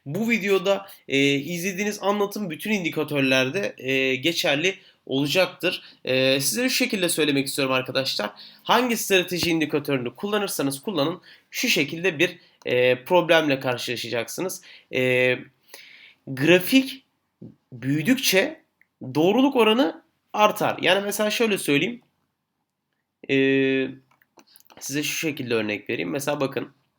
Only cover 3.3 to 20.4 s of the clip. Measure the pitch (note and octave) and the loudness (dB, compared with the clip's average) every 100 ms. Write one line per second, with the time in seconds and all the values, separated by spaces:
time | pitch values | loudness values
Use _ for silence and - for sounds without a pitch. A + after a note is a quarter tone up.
3.3 | C3 C3 F3 G#3 - B2+ C3+ C3 C3 D3 | 2 2 -2 -6 -6 -4 0 0 0 -2
4.3 | E3+ E3 C#3+ F3+ F#3+ _ _ - C3+ D3 | -2 0 0 -2 -4 _ _ -6 -2 0
5.3 | E3+ F3 - A3+ - - - - C3 C3 | 0 0 -2 -6 -6 -10 -12 -2 0 2
6.3 | C#3 C#3 G#3+ B3+ B3+ B3 G#3+ E3+ E3 D3 | 2 0 -2 -2 0 0 0 -2 0 0
7.3 | C#3 C3+ - C3+ C3 B2+ C3+ C3 - G#3 | 0 -2 -2 0 0 -2 -4 -4 -4 -6
8.3 | - - - - A3 B3 A3+ - F#3+ F3 | -8 -20 -8 0 2 2 -2 2 2 2
9.3 | F3 E3+ E3 D3 D3+ C#3+ C3+ A#2+ - G3+ | -2 0 0 0 -2 -2 -2 -4 -8 -4
10.3 | G#3 G3 - C#3 C#3 - E3 D3 F3+ - | -2 -2 -2 -4 -4 -4 -2 -2 -2 -10
11.3 | - _ - B3 F3+ C#3+ E3 F#3 D3 F3 | -20 _ -4 0 0 0 -2 -2 0 -2
12.3 | - _ _ - B2 B2+ B2 - F3+ E3 | -4 _ _ -2 2 4 2 2 2 6
13.3 | E3 D3+ C3+ C3 B2 - A#2 A#2 A#2 A2+ | 4 4 0 -2 -4 -4 -8 -6 -6 -4
14.3 | - F3+ - - - - - B2+ B2+ B2+ | -6 -6 -8 -16 -20 -8 -2 2 4 2
15.3 | B2+ - _ _ - - - - _ - | 0 -4 _ _ -20 -20 -20 -20 _ -12
16.3 | B2+ D#3 F3+ F3 C4 C4 - _ _ _ | 0 6 6 6 2 2 -4 _ _ _
17.3 | _ - - _ B2 B2+ D3+ D3 C4 - | _ -20 -20 _ -8 -2 0 2 0 2
18.3 | F#3+ D4+ - _ _ _ - B2+ C3+ E3+ | 2 0 -4 _ _ _ -16 -6 2 4
19.3 | A3+ C#4 C4 G#3+ A3+ D#4 - _ _ _ | 4 4 4 4 4 2 -2 _ _ _
20.3 | G#3 | 2